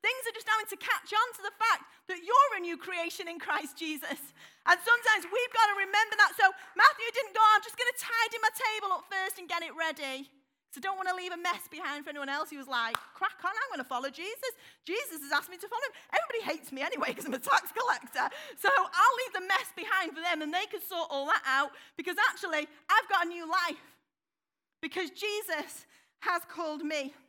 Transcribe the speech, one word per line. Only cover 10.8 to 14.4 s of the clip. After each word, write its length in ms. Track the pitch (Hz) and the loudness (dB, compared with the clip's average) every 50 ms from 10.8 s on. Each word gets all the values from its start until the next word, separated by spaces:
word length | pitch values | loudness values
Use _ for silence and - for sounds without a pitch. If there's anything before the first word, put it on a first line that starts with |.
| - | -4
don't 140 | 381 392 | -4 -4
wanna 180 | 381 381 370 359 | -2 -2 -2 -2
leave 180 | 370 359 359 359 | -2 -4 -6 -8
a 40 | |
mess 300 | 339 349 359 349 311 - - | -4 -2 -2 -2 -2 -6 -14
behind 360 | - 302 370 294 285 294 277 | -12 -10 -8 -6 -6 -6 -8
for 60 | 330 | -10
anyone 180 | 294 294 285 269 | -8 -8 -6 -4
else." 220 | 277 294 320 - | -4 -4 -4 -6
He 60 | 302 | -8
was 120 | 285 269 254 | -14 -10 -4
like, 260 | 262 240 233 226 233 - - - - | -2 -2 -2 0 -2 -4 -6 -6 -8
"Crack 240 | - 381 415 - - - | -2 -2 -2 -2 -2 -4
on, 60 | 359 | -2
I'm 200 | 403 440 494 - | -2 -2 -4 -4
gonna 140 | 440 302 247 | -4 -8 -6
follow 260 | - 269 247 262 277 | -4 -4 -4 -4 -6
Jesus. 420 | 269 - 339 392 453 - | -8 -8 -10 -10 -10 -8